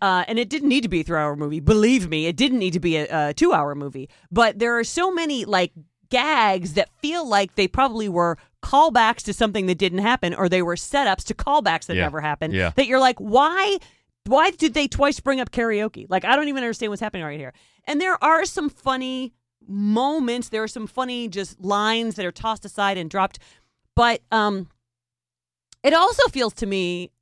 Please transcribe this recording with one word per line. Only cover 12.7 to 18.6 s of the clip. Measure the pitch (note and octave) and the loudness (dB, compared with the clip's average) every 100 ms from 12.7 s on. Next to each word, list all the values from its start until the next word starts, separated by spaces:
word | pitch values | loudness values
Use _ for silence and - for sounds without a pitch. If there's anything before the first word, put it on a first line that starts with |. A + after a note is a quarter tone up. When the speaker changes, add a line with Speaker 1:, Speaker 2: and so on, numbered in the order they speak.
| E2 | 0
Speaker 1:
that | C4 | 2
you're | C4 | 4
like, | C4 B3 | 2 2
"Why, | G#3 A#3 D4 F4+ G4 G4 - _ _ _ - | 0 4 4 2 0 -2 -6 _ _ _ 0
why | C4+ E4 | 4 4
did | E4+ D#4+ | 2 -2
they | C4 C#4+ | 0 -2
twice | - C#4 - | 0 0 0
bring | - C4 | -2 -2
up | B3 | -2
karaoke? | - A3+ G#3 G#3+ - - | -2 -2 0 -4 -6 -2
Like, | F#3 F3+ | -2 2
I | C4+ | 2
don't | D4+ | 2
even | C4+ | -2
understand | A#3+ A3+ A3 | -4 -4 -6
what's | G3+ | -6
happening | G#3+ F#3+ | -8 -6
right | D#3 D3 | -8 -10
here." | C3 - _ _ | -14 -18 _ _
And | - D4 | -6 -2
there | F#4 F#4 | 0 0
are | C#4+ D#4+ | 4 4
some | F#4 - | 2 -4